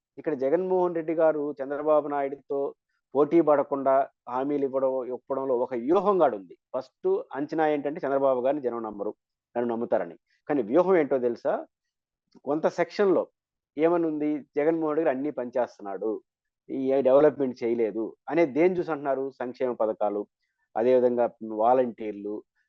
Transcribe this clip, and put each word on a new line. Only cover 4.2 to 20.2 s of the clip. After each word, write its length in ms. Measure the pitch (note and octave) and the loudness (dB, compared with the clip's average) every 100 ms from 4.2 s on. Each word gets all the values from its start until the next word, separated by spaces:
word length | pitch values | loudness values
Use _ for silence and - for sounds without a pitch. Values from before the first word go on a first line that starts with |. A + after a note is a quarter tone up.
| - | -8
హామీలు 360 | B2 C#3 D3 | -4 -2 -2
ఇవ్వడం, 400 | C#3 C3 C3 C3 | -2 0 0 -2
ఇవ్వడంలో 540 | B2 A#2+ - C3+ C3+ B2 | -6 -10 -6 -6 -2 -2
ఒక 160 | B2 | -2
వ్యూహం 440 | B2+ A#2+ F3+ F#3+ F#3+ | -4 0 2 2 4
కూడా 180 | D3+ G#2+ | 2 2
ఉంది. 200 | F2+ - _ C3 | -10 -20 _ -10
ఫస్ట్ 460 | C3 _ F#3 F#3+ - | -10 _ -2 -2 -4
అంచనా 340 | C3 D3 D#3+ D#3 | -8 -6 0 0
ఏంటంటే 320 | D3+ C#3+ D3+ C#3+ | 0 -2 -6 -2
చంద్రబాబు 340 | C#3 C3+ B2+ | 0 2 2
గారిని 220 | B2 D3 | 0 -2
జనం 200 | B2 A#2 | -4 -6
నమ్మరు, 320 | A2 G#2 G2+ - _ _ _ A#2+ | -8 -8 -8 -10 _ _ _ -4
నన్ను 180 | A#2+ | -4
నమ్ముతారని. 420 | A2+ A#2 A#2 F2 E2 _ _ _ | -4 -2 -2 -2 -10 _ _ _
కానీ 140 | D3 | -4
వ్యూహం 340 | G2+ C#3+ F3+ F#3+ | 2 2 4 2
ఏంటో 220 | C#3 C3+ | 2 0
తెలుసా? 480 | A#2+ A#2 C#3 G#3+ D#4+ _ _ _ _ _ _ _ | 0 -2 -4 -4 -6 _ _ _ _ _ _ _
కొంత 220 | - D3+ F3 | -4 0 0
సెక్షన్ 480 | - E3+ - G3+ | 0 -4 2 2
లో 120 | E3 G2 _ _ _ _ - | 4 0 _ _ _ _ 0
ఏమని 280 | D#3+ F3 E3 | 2 2 0
ఉంది, 400 | D3+ D3 D3+ B2+ D3 | -2 -2 -4 -6 0
జగన్మోహన్ 400 | D3 E3 D#3 D3+ | 0 0 0 0
రెడ్డి 120 | E3 | 0
గారు 80 | C3 | 0
అన్ని 140 | C#3+ | -4
పనిచేస్తున్నాడు, 920 | C3+ A#2+ B2+ A#2 - G#2 F#2+ G#2+ G2+ - _ _ _ _ | -6 -6 -2 -4 -4 -10 -6 -4 -4 -8 _ _ _ _
ఈ 320 | C3 C3 C3+ | -6 0 2
డెవలప్‌మెంట్ 640 | B2+ C3+ D3+ C#3 C3+ A#2+ | 4 6 6 2 -4 -4
చేయలేదు 520 | A#2+ A#2 A2 G2+ A2 - - | -2 0 0 -2 -6 -10 -6
అనే 180 | D3 E3 | 0 0
దేని 320 | B2+ F3+ F#3 | 2 2 2
చూసి 120 | D#3+ | -4
అంటున్నారు? 400 | D3+ C#3+ C3+ C3+ | -4 -4 -4 -4
సంక్షేమ 420 | C3 B2 A#2+ B2+ | -8 -10 -4 -4
పథకాలు, 540 | A#2 A2 G#2 G#2+ G#2 | -2 -2 -2 -2 -2